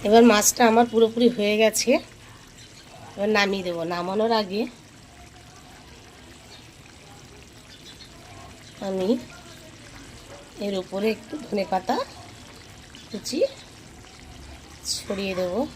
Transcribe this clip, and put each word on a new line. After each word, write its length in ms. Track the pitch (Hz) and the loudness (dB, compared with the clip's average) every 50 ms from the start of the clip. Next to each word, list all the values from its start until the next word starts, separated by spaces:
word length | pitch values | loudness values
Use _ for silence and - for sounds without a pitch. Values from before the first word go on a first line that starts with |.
| - | 4
এবার 160 | 202 214 233 233 233 | 6 8 8 10 8
মাছটা 300 | 214 208 208 - - - 247 226 | 8 6 4 2 2 4 4 6
আমার 160 | 220 233 240 233 | 6 4 4 4
পুরোপুরি 360 | 220 226 226 220 226 233 240 233 240 | 4 2 2 2 2 2 2 2 4
হয়ে 180 | 214 208 208 214 214 | 2 0 0 2 4
গেছে, 280 | 220 214 214 - - - 269 330 - - - - - - - - - - - - - - - - - - - - - - - | 4 2 2 0 0 2 0 0 0 -8 -20 -20 -20 -20 -20 -20 -20 -20 -20 -20 -20 -20 -20 -20 -20 -20 -20 -20 -20 -18 -8
এবার 160 | - 196 214 214 208 | -4 -2 0 2 2
নামিয়ে 260 | 202 196 196 196 180 180 | 2 2 0 -4 -4 -6
দেবো। 140 | 170 165 165 170 | -6 -6 -6 -6
নামানোর 400 | 175 175 175 180 190 208 214 226 233 220 | -4 -6 -4 -4 -2 -2 0 0 0 0
আগে 200 | 208 180 190 208 247 247 - - - - - - - - - - - - - - - - - - - - - - - - - - - - - - - - - - - - - - - - - - - - - - - - - - - - - - - - - - - - - - - - - - - - - - - - - - - - - - - - - - 208 | -2 -2 -4 -6 -6 -6 -10 -20 -20 -20 -20 -20 -20 -20 -20 -20 -20 -20 -20 -20 -20 -20 -20 -20 -20 -20 -20 -20 -20 -20 -20 -20 -20 -20 -20 -20 -20 -20 -20 -20 -20 -20 -20 -20 -20 -20 -20 -20 -20 -20 -20 -20 -20 -20 -20 -20 -20 -20 -20 -20 -20 -20 -20 -20 -20 -20 -20 -20 -20 -20 -20 -20 -20 -20 -20 -20 -20 -20 -20 -20 -18 -20 -20 -20 -20 -20 -16 -10 -8
আমি 220 | 196 196 190 185 196 247 247 - - - - - - - - - - - - - - - - - - - - - - - - - - - - 208 | -6 -4 -2 0 0 0 -2 -2 -14 -20 -20 -20 -20 -20 -20 -20 -20 -20 -20 -20 -20 -20 -20 -20 -20 -20 -20 -20 -20 -20 -20 -20 -20 -12 -8 -6
এর 80 | 202 196 190 | -4 -4 -6
উপরে 240 | 185 - 185 196 208 220 214 | -6 -6 -8 -4 -2 -2 -2
একটু 180 | 214 - - 311 302 - | -4 -10 -14 -14 -12 -8
ধনেপাতা 500 | - 208 208 190 - 185 185 185 - 262 466 571 - - - - - - - - - - - - - - - - - - - - - | -6 -4 -4 -2 -2 -4 -4 -2 -2 -4 -4 -4 -8 -12 -20 -20 -20 -20 -20 -20 -20 -20 -20 -20 -20 -20 -20 -20 -20 -20 -20 -18 -14
কুচি 320 | - 202 - - 254 311 508 571 - - - - - - - - - - - - - - - - - - - - - - - - - - - - | -14 -12 -10 -6 -2 -2 -2 -2 -4 -14 -20 -20 -20 -20 -20 -20 -20 -20 -20 -20 -20 -20 -20 -20 -20 -20 -20 -20 -20 -20 -20 -20 -20 -14 -10 -8
ছড়িয়ে 420 | - - - - 208 190 196 190 190 180 | -8 -8 -8 -8 -8 -6 -4 -6 -4 -4
দেব 140 | 185 175 180 220 285 302 - | -4 -4 -4 -4 -6 -6 -8